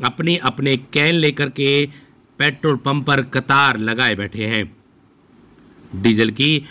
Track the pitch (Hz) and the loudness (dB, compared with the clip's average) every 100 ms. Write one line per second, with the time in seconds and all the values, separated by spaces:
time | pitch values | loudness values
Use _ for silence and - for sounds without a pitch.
0 | 120 - 165 175 127 135 139 131 135 147 | -4 -2 -2 0 -2 -2 0 -2 -2 0
1 | 151 170 151 143 143 139 139 143 143 - | 2 2 0 0 -4 -2 0 2 0 -6
2 | - _ _ - 143 143 156 131 139 143 | -20 _ _ -2 -2 0 0 0 0 -2
3 | 139 139 127 131 123 139 139 110 110 113 | 0 0 0 -4 2 2 2 0 -2 0
4 | 127 98 101 110 110 113 95 - _ _ | 0 -2 -4 -6 -4 -2 -4 -10 _ _
5 | _ _ _ - - - - - - 95 | _ _ _ -20 -20 -20 -20 -20 -14 0
6 | 113 110 113 107 143 151 143 | 2 4 2 0 0 0 -4